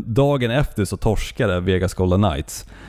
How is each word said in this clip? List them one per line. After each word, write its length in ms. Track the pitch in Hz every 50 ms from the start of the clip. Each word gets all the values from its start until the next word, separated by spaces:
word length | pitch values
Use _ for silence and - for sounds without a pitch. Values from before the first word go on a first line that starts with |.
| -
dagen 460 | 113 110 127 139 143 143 139 123 110
efter 340 | 117 143 143 - - - 98
så 120 | - 104 -
torskade 640 | - 117 104 - - - - - 123 101 90 90
Vegas 340 | 87 95 95 92 92 87 -
Golden 280 | - 92 92 90 98 104
Knights. 420 | 95 76 67 - - - - - - - - -